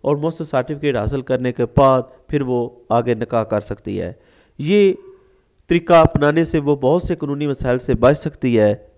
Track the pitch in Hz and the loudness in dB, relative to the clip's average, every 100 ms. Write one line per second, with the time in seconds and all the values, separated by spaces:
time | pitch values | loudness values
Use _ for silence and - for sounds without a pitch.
0 | 131 147 156 165 156 135 123 147 143 123 | -2 -2 -4 -6 -6 -4 -4 -4 -4 -2
1 | 113 139 127 127 127 120 120 - 135 131 | -2 -6 -4 -4 -2 -2 -2 4 4 4
2 | 123 - _ 147 131 123 117 - _ 117 | -2 -14 _ -4 -2 -2 -4 -10 _ -2
3 | 120 113 117 117 107 107 - 104 - 98 | 0 -4 -2 -4 -2 -4 -6 -12 -10 -8
4 | 90 - _ _ _ _ 147 208 196 180 | -8 -12 _ _ _ _ 0 4 4 0
5 | - - _ _ _ _ _ 170 170 170 | -10 -20 _ _ _ _ _ -2 4 6
6 | 160 - 147 151 160 165 143 143 131 165 | 6 2 0 2 0 -2 0 0 2 0
7 | - 170 143 143 147 135 131 127 123 120 | -2 -6 -6 -4 -4 -4 -2 -4 -2 2
8 | 123 147 160 - 131 117 104 104 - | 2 2 -4 -4 0 2 2 0 -8